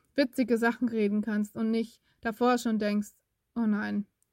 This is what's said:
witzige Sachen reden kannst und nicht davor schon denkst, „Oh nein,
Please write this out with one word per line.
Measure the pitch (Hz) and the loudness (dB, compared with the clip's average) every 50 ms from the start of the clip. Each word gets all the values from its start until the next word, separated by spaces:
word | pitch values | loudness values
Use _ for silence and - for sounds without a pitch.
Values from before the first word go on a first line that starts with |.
| _ _ - | _ _ 0
witzige | - 294 - - - 254 220 240 220 | 0 0 0 0 -2 0 0 2 2
Sachen | 233 233 233 - 254 233 | 2 0 0 0 -2 -2
reden | 233 220 214 202 208 214 208 | 0 0 0 2 2 0 -2
kannst | 226 214 214 208 208 - | -2 -2 -2 -2 -4 -4
und | - 226 220 | -4 -2 0
nicht | 226 226 233 226 - _ _ _ _ _ | 0 -2 -2 -4 -8 _ _ _ _ _
davor | - 233 226 - 247 247 247 240 | -6 -6 -2 0 2 2 2 2
schon | - 240 220 208 | 0 0 0 0
denkst, | 208 208 208 208 208 - - _ _ _ _ _ _ _ - | 0 0 0 0 -2 -4 -10 _ _ _ _ _ _ _ -6
„Oh | 240 233 | -2 0
nein, | 214 208 208 214 208 208 208 202 - _ _ _ _ | 0 0 0 -2 -4 -4 -6 -6 -8 _ _ _ _